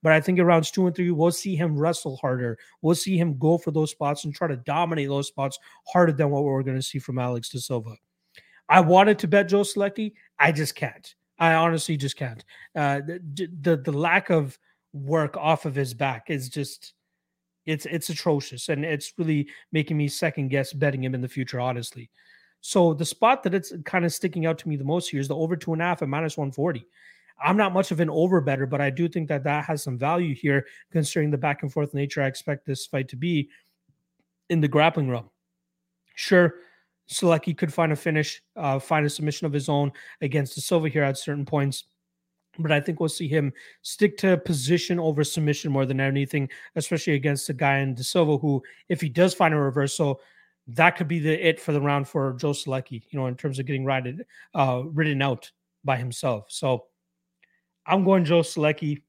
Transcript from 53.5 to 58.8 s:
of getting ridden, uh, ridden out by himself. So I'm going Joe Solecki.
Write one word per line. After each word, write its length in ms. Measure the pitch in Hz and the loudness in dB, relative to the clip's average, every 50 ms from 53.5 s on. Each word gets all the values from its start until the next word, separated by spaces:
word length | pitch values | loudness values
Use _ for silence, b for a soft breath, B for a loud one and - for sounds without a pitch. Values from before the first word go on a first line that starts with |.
| 131 131 | -8 -8
of 80 | 135 | -6
getting 200 | 127 143 135 131 | -4 -4 -4 -2
ridden, 400 | 135 135 131 123 123 131 175 247 B B B B B _ | -2 -2 -2 -2 -6 -10 -10 -14 B B B B B _
uh, 280 | 175 139 131 127 123 131 | 0 0 2 2 -2 -4
ridden 380 | 160 160 147 160 151 147 135 | -4 -2 0 0 0 2 0
out 280 | 135 139 127 - - - _ _ _ _ _ _ _ | 0 0 0 -2 -6 -18 _ _ _ _ _ _ _
by 100 | - 131 | -2 -2
himself. 520 | 120 120 127 123 - - 139 120 107 107 _ | -2 -2 -6 -8 -4 -4 -2 -2 -4 -6 _
So 380 | - - - 135 131 120 - _ _ _ _ _ _ _ _ _ _ _ _ _ _ _ _ _ _ _ _ | -12 -4 -2 0 0 -2 -2 _ _ _ _ _ _ _ _ _ _ _ _ _ _ _ _ _ _ _ _
I'm 180 | - 180 190 190 | 0 2 2 4
going 220 | 180 196 190 175 | 6 4 4 4
Joe 160 | 143 170 170 | 4 4 4
Solecki. 600 | 165 - - - 151 151 156 151 | 4 2 -2 0 0 0 0 0